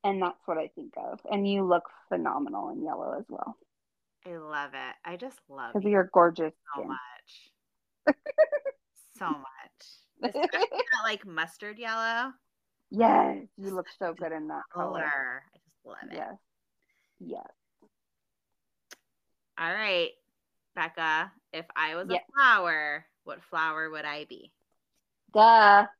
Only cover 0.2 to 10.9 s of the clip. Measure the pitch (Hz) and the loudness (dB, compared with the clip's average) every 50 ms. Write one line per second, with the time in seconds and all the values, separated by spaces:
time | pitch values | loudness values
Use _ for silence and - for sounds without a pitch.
0.2 | 185 175 - _ _ - 165 160 156 - _ - 147 151 - - - 123 - - | -2 -2 -4 _ _ -6 -4 -4 -4 -8 _ -16 -18 -14 -12 -12 -10 -10 -12 -12
1.2 | _ - 208 202 202 196 196 196 190 180 175 170 - - - - _ _ 185 180 | _ -4 -2 -2 0 0 0 0 4 4 2 2 2 -4 -20 -20 _ _ -6 -4
2.2 | 160 147 - 147 143 - - 104 104 - - - - - - - - - - - | -2 -2 -4 -4 -6 -6 -6 -8 -8 -8 -10 -10 -8 -8 -8 -8 -6 -8 -8 -8
3.2 | - _ - - - - 226 _ _ _ _ _ _ _ _ _ _ _ _ _ | -10 _ -12 -10 -10 -12 -12 _ _ _ _ _ _ _ _ _ _ _ _ _
4.2 | _ 180 175 165 156 151 151 147 143 139 135 135 131 127 - _ _ 170 175 180 | _ -16 -16 -14 -14 -10 -10 -10 -10 -10 -12 -14 -14 -14 -14 _ _ -14 -14 -12
5.2 | 247 269 262 - _ _ 139 135 131 - - 202 190 208 208 196 185 185 - 185 | -14 -16 -16 -20 _ _ -16 -14 -14 -8 -8 -4 -2 0 0 0 0 2 4 4
6.2 | 170 170 165 170 160 156 - _ _ - 147 139 - - 139 127 127 123 123 - | 4 4 4 0 -6 -6 -6 _ _ -12 -10 -10 -8 -8 -10 -12 -12 -18 -20 -20
7.2 | _ _ - - - _ _ _ _ _ _ _ _ _ _ _ _ - 285 _ | _ _ -20 -20 -20 _ _ _ _ _ _ _ _ _ _ _ _ -2 -2 _
8.2 | _ 587 - - 622 - - 571 - 539 - _ _ _ _ _ - _ _ - | _ -8 2 2 2 2 2 -6 -6 -8 -12 _ _ _ _ _ -20 _ _ -8
9.2 | 190 170 151 143 135 131 - - - - _ _ - - - - _ _ _ _ | -6 -6 -6 -6 -8 -18 -20 -20 -20 -20 _ _ -20 -20 -20 -20 _ _ _ _
10.2 | - - - 294 311 - - 349 392 - - 381 508 - | -8 -6 -2 -2 -2 -2 0 0 -2 -2 -2 -6 -2 -2